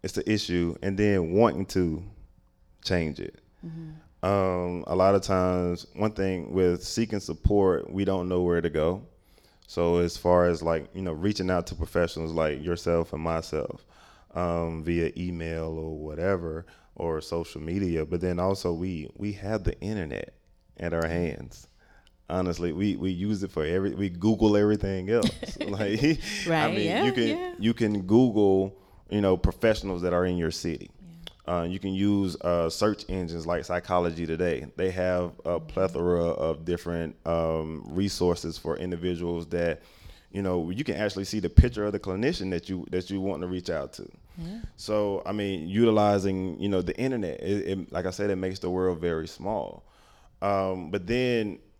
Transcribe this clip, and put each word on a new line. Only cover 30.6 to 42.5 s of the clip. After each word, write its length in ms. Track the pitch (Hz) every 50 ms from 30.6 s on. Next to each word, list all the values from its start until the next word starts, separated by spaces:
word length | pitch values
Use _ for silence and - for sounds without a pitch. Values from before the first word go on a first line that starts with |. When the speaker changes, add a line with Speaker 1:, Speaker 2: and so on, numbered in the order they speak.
| - 87 78 - - - _ - - - 85 82 - - - _ _
Speaker 2:
Yeah. 140 | - 90 87
Speaker 1:
Uh, 40 | 85
you 140 | 87 92 95
can 160 | - 98 95
use, 420 | 95 98 101 104 98 98 92 85 -
uh, 260 | - 87 87 85 82 82
search 360 | - - 107 107 104 - - -
engines 380 | 92 95 90 80 85 85 80
like 180 | 85 87 82 -
Psychology 640 | - 87 90 - - 90 90 87 87 82 82 85
Today. 400 | 78 82 82 90 87 80 64 76 - -
They 140 | - 92 92
have 420 | 87 92 90 92 90 90 87 87 - - -
a 140 | - 87 82
Speaker 2:
Mm-hmm. 80 | 80 76
Speaker 1:
plethora 560 | - 90 95 92 87 - 87 87 87 85 85
of 380 | 85 - - 69 82 80 71 80
different, 500 | 85 87 85 - 85 85 82 82 78 - _ _
um, 560 | - 85 82 82 80 80 80 78 80 80 76 50 53
resources 720 | 73 92 101 98 - - 90 87 87 - - 85 80 -
for 180 | - 82 76
individuals 680 | - 87 90 87 82 87 90 90 82 87 85 85 85 82 78
that, 320 | 87 87 85 85 76 - - - - - - - - - _ _
you 120 | 98 98
know, 260 | 98 92 90 90 80 85
you 160 | 92 110 147
can 120 | - 90
actually 280 | 80 107 104 - 98 98
see 160 | - - 107
the 80 | 90 85
picture 380 | - - - 127 120 107 104
of 60 | 107
the 60 | 98 101
clinician 500 | - 98 92 98 117 143 - - 98 95